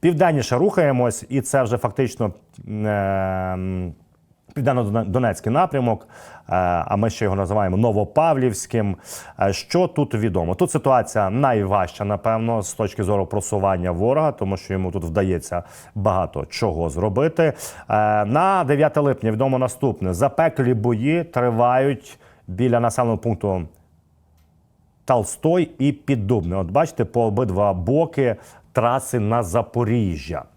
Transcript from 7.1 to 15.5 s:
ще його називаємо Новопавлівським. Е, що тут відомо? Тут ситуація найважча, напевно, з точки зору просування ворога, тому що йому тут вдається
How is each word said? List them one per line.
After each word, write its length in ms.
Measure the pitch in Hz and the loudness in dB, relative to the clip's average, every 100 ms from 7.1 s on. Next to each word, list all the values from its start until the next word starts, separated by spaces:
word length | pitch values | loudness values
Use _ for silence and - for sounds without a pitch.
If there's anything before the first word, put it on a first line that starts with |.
ще 140 | - | 0
його 120 | 107 95 | -2 0
називаємо 400 | 92 104 98 92 | 0 0 0 2
Новопавлівським. 1200 | 117 104 101 - 165 143 127 101 - 120 101 92 - - - - | 2 2 0 2 2 2 0 -2 -4 -2 -2 -4 -10 -16 -16 -2
Е, 120 | 98 | 0
що 360 | 95 - 175 180 | 0 -2 0 0
тут 260 | - 147 | 0 -2
відомо? 400 | 113 110 92 85 | 0 0 0 -2
Тут 160 | 92 180 | 0 0
ситуація 600 | - 135 131 107 113 98 | 0 2 2 2 0 0
найважча, 760 | 110 139 113 98 101 90 - | 2 2 2 2 0 0 -4
напевно, 580 | 101 104 - 113 113 117 | -4 -2 0 -2 0 -2
з 120 | 98 | -4
точки 280 | - 107 - | -4 -4 -2
зору 220 | 98 101 95 | 0 0 0
просування 640 | 107 - 104 98 92 90 | -2 -2 0 0 0 -2
ворога, 420 | 85 107 139 156 | 0 2 2 0
тому 240 | - 98 95 | -2 -4 -4
що 160 | - | -4
йому 180 | 95 92 | -4 -2
тут 140 | 90 | -4
вдається 580 | 82 82 95 90 - | -2 0 0 -2 -4